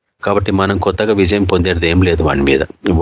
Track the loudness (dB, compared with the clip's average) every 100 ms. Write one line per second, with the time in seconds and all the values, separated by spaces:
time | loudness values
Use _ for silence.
0 | _ -8 -2 -2 0 -2 0 0 -2 -2
1 | 0 2 2 0 0 0 0 0 0 2
2 | 2 0 0 0 0 0 -2 -6 -2 0